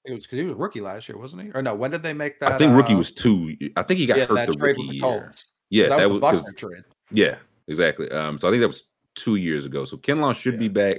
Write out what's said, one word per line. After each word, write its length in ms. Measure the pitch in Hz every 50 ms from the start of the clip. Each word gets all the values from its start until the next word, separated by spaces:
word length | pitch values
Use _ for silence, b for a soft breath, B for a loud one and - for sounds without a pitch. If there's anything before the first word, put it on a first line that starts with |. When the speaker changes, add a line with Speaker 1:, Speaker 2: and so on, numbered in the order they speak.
| _
Speaker 1:
it 80 | 135 127
was 120 | 110 -
'cause 120 | - 127 131
he 40 | 170
was 100 | 180 127
a 40 |
rookie 240 | 101 165 208 - 113
last 280 | 101 95 95 110 117 -
year, 100 | 110 101
wasn't 240 | 120 135 170 180 196
he? 80 | 208 -
Or 80 | 135 135
no, 120 | 123 107
when 160 | 104 123 135
did 120 | 160 170 160
they 100 | 165 147
make 260 | 147 147 147 - -
that, 120 | 143 - 135
Speaker 2:
I 60 | -
think 160 | 156 151 120
rookie 200 | 135 131 117 107
Speaker 1:
uh, 40 | 90
Speaker 2:
was 120 | 82 -
two. 460 | - - - 120 104 90 82 78 78 - 71 73 -
I 60 | 85 -
think 160 | - 185 185
he 60 | 147
got 100 | 120 - 135
Speaker 1:
yeah, 80 | 131
Speaker 2:
hurt 80 | 120 110
Speaker 1:
that 100 | 120 120 120
Speaker 2:
the 60 | 156
Speaker 1:
trade 140 | 147 147 143
Speaker 2:
rookie 100 | 139 127 143
Speaker 1:
with 60 | 135
the 40 | 139
Speaker 2:
year. 60 | 135 135
Speaker 1:
Colts? 400 | 131 117 104 - - - - -
'Cause 20 | _ _ _ _ -
Speaker 2:
Yeah, 180 | 95 110 - -
Speaker 1:
that 80 | - -
Speaker 2:
that 80 | 95
Speaker 1:
was 20 | 101
the 60 | 98
Speaker 2:
was, 60 | 101
Speaker 1:
Buckner 200 | 139 147 113 85 -
Speaker 2:
'cause 120 | 101 98
Speaker 1:
trade. 300 | - - 95 87 87 - _ _ _ _ _
Speaker 2:
Yeah, 280 | 101 107 95 67 - - - _ _ _ _ -
exactly. 420 | 78 80 87 80 73 - 73 -
Um, 280 | 65 78 78 78 76 69
so 100 | - 90
I 20 | 110
think 100 | 123 117
that 60 | -
was 160 | - - - _ _ _ _ _ -
two 220 | - - 120 107
years 280 | 98 90 85 80 73 69
ago. 180 | 69 67 69 67
So 120 | - -
Kinlaw 380 | 67 - - 147 156 147 135 113
should 240 | - - 127 120 113
be 80 | 117
Speaker 1:
Yeah. 60 | 107 95
Speaker 2:
back. 240 | 101 101 98 -